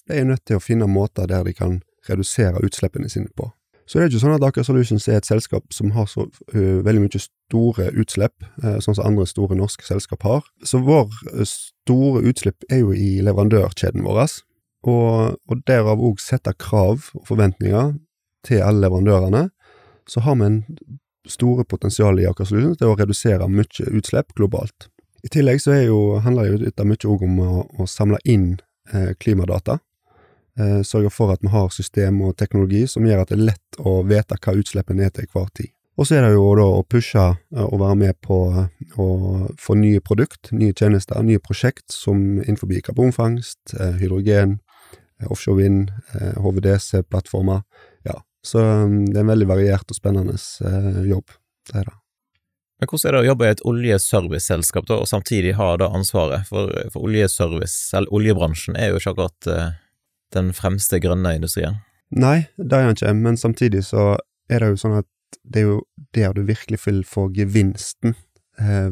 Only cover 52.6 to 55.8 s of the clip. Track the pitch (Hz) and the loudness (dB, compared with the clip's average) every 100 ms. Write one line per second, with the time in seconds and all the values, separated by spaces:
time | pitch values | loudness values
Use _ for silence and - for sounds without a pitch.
52.6 | _ - 131 156 - 135 123 127 113 107 | _ -8 -6 -2 0 2 2 2 2 0
53.6 | - 120 120 98 - 104 85 76 - 85 | -2 -2 0 0 2 -2 -2 -4 -2 -2
54.6 | 82 92 - 110 - 104 - 107 90 98 | -2 -4 -2 -2 -2 -4 -2 -2 0 0
55.6 | 95 87 | 0 0